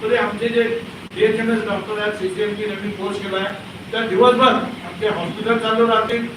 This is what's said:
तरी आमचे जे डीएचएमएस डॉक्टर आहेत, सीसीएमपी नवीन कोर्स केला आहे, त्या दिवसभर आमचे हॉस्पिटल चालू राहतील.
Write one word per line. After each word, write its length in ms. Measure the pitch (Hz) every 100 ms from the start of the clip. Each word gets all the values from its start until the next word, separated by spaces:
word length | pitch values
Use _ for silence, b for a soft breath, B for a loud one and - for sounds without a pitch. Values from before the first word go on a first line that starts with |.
तरी 120 | - 240
आमचे 340 | - - 466
जे 320 | 466 226 233 - - - -
डीएचएमएस 500 | 214 220 226 220 208
डॉक्टर 360 | 202 - 208
आहेत, 120 | 208
सीसीएमपी 520 | 208 185 - 214 208 214
नवीन 260 | 196 208
कोर्स 280 | - 190 196
केला 180 | 196 190
आहे, 100 | 202 - - - -
त्या 100 | 226
दिवसभर 460 | 226 190 247 240 254
आमचे 600 | - - - - - 214
हॉस्पिटल 500 | 208 170 - 208 226
चालू 300 | 220 220 226
राहतील. 400 | 226 220 233 233